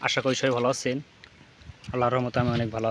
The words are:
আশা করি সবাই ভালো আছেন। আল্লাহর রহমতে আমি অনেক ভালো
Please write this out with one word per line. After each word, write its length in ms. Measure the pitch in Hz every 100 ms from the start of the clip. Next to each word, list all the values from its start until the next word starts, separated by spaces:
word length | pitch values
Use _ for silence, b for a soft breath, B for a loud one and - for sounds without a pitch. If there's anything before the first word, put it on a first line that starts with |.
| 131
আশা 120 | -
করি 120 | 131 127
সবাই 140 | 135 120
ভালো 100 | 120 135
আছেন। 220 | 127 131 - - - - - - - - -
আল্লাহর 220 | 127 123 127
রহমতে 220 | 123 127
আমি 100 | 123 117
অনেক 120 | 117 113
ভালো 120 | 113